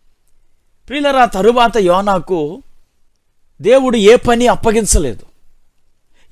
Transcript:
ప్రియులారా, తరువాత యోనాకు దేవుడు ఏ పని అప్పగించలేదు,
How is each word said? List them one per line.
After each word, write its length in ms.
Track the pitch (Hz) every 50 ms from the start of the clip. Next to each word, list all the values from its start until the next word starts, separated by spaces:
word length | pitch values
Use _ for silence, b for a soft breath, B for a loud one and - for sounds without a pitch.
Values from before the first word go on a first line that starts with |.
| _ _ _ _ _ _ _ _ _ _ _ _ _ _ _ _ _ -
ప్రియులారా, 360 | 247 294 285 285 269 262 240
తరువాత 520 | - - 190 196 226 240 254 233 214 208
యోనాకు 840 | 226 190 175 175 190 202 208 196 180 - - 185 165 147 147 190 277 - - - - - _ _ _ _ _ _ _ _ _ _ _ _ _ _ -
దేవుడు 360 | 139 208 254 269 262 254 233
ఏ 200 | 233 190 208 226
పని 300 | 220 - 240 233 233 247
అప్పగించలేదు, 800 | 233 190 - - 226 208 226 208 - - 202 151 123 104 - - - _ _ - - - _ _ _ _ _ _ _ _ _ _ _ _ _ _ _